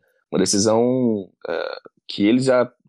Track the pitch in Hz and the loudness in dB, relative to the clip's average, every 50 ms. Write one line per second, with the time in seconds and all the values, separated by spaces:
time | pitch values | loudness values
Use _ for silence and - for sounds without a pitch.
0 | _ _ _ _ _ - - 82 92 92 - 101 101 110 110 113 120 123 127 131 | _ _ _ _ _ -6 -2 -2 0 0 0 0 0 2 2 2 2 0 0 0
1 | 127 117 110 101 92 - _ _ - - 85 82 - - - - - - _ _ | 0 -2 -2 -4 -6 -10 _ _ -10 -8 -6 -6 -6 -8 -10 -14 -18 -20 _ _
2 | _ - - - 101 104 117 127 131 131 123 123 120 120 _ _ _ | _ -12 -4 0 2 2 2 2 2 2 2 2 2 0 _ _ _